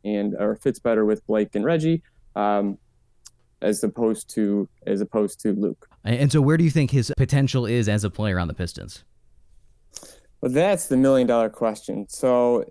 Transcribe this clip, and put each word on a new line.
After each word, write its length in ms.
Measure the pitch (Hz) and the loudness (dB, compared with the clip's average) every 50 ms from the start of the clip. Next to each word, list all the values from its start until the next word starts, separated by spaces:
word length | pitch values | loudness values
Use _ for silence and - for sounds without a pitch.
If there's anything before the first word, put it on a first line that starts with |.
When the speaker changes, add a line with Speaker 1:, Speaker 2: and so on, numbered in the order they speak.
| - | -8
Speaker 1:
and, 320 | 104 104 101 104 104 98 - | -4 -4 -2 -2 -4 -4 -2
or 160 | 104 107 107 | -2 -2 -2
fits 240 | - - 139 117 - | -2 -4 -4 -4 -2
better 260 | - 117 113 110 107 | -2 0 2 2 2
with 200 | 107 107 - - | 2 0 -2 -2
Blake 260 | - 110 107 104 - - | -2 0 0 0 -2 -2
and 100 | 104 107 | -2 0
Reggie, 380 | 156 170 160 156 165 165 170 - _ _ _ _ - - | 0 0 0 2 0 0 -2 -4 _ _ _ _ -10 -4
um, 420 | 101 104 104 104 101 101 101 101 - _ _ _ _ _ _ _ _ - - - _ _ _ _ _ | -2 0 0 2 0 0 -2 -4 -8 _ _ _ _ _ _ _ _ -20 -20 -20 _ _ _ _ _
as 220 | - 104 104 - 120 | -2 -2 0 0 -2
opposed 460 | 101 - 117 117 110 107 - - - - | -4 -2 0 0 0 0 -2 -6 -6 -4
to, 320 | 110 107 101 104 101 95 - _ _ - | -2 0 0 0 -2 -2 -6 _ _ -6
as 140 | - 101 98 | -4 -4 -4
opposed 380 | 104 - - 107 104 101 - - | -4 -2 -2 -2 -2 -2 -4 -4
to 120 | - 107 98 | -4 -4 -2
Luke. 340 | 98 104 - - - - - _ _ - | -2 -2 -4 -6 -8 -14 -20 _ _ -4
Speaker 2:
And, 120 | 104 120 127 | -2 0 2
and 100 | 143 131 | 2 2
so 100 | 147 151 | 2 4
where 160 | 135 147 160 | 4 4 4
do 60 | 165 170 | 4 2
you 80 | 156 | 2
think 200 | 139 160 139 - | 2 2 2 2
his 200 | 139 135 113 - - | 2 0 0 0 0
potential 480 | - 131 - 139 139 139 123 - 127 120 | 0 0 2 2 2 2 2 0 0 0
is 220 | 107 120 120 107 | 0 0 2 2
as 160 | 104 104 107 101 | 2 2 0 0
a 60 | 98 | -2
player 300 | - - 107 104 92 90 | -4 -2 -2 0 0 0
on 80 | 87 | -2
the 60 | 78 - | -2 -4
Pistons? 500 | - 87 87 - - - - - - - _ _ _ _ _ _ - - _ - - - _ _ _ _ _ - - - - - - _ _ _ _ | -6 -6 -6 -8 -12 -14 -16 -16 -20 -20 _ _ _ _ _ _ -20 -20 _ -20 -20 -20 _ _ _ _ _ -12 -12 -12 -12 -16 -20 _ _ _ _
Speaker 1:
Well, 100 | - 127 | -6 -2
that's 360 | 127 147 175 202 196 165 - | 0 2 2 2 2 0 0
the 100 | - 135 | 0 2
million-dollar 520 | 127 135 135 135 131 123 120 120 117 113 107 | 4 4 4 4 4 4 4 2 2 2 0
question. 560 | - - 117 110 107 - - - - 104 98 | -2 -2 -2 -2 -2 -4 -8 -10 -8 -8 -8
So 580 | - - - 139 127 123 123 120 120 120 113 - - | -10 -6 -2 0 2 4 4 4 4 2 0 -2 -4